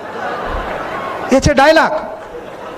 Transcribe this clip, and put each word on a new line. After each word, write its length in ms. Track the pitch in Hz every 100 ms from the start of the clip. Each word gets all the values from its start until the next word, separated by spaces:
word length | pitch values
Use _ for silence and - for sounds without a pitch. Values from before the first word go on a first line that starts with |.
| - - - - - - - - - - - - -
याचे 200 | 262 262
डायलॉग, 380 | 269 285 320 240 - - - - - - - -